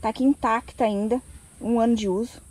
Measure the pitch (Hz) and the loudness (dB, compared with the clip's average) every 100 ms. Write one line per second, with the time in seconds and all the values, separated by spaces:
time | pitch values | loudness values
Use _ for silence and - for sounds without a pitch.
0 | 220 220 262 285 240 226 - - 233 202 | -4 0 2 2 0 -2 -4 -2 -2 0
1 | 214 247 - - - - - 233 226 226 | -2 -4 -6 -20 -20 -12 -2 2 2 2
2 | 208 185 240 - - | 0 -2 -4 -10 -20